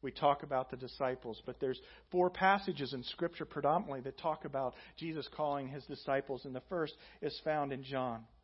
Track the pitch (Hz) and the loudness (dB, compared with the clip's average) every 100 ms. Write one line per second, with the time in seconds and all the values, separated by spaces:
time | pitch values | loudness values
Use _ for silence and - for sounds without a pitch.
0 | 139 120 151 143 147 131 131 127 127 - | -6 2 4 4 2 -2 0 -6 -10 -2
1 | 135 127 120 110 - 123 135 127 - - | 0 0 -4 -8 -8 -2 -2 -2 -6 -20
2 | - 180 180 180 190 202 196 151 135 135 | -2 4 4 6 6 6 4 -2 -2 -4
3 | 123 - 170 170 151 - 139 165 208 135 | -6 -2 -4 -2 -8 0 4 4 2 -6
4 | 127 131 165 151 151 139 131 - - - | -6 -4 -2 -2 -2 -2 -2 -4 -18 -10
5 | 165 160 135 - 151 143 131 143 131 147 | -6 -6 -6 -2 0 0 -2 -8 -10 -10
6 | - 139 135 131 139 131 - 180 151 - | 2 2 2 -6 -6 -10 -4 -2 -2 -4
7 | - - 147 - - 151 143 135 131 135 | -20 -6 -6 -2 0 2 2 -2 -2 -2
8 | 127 113 113 - | 0 -2 -10 -20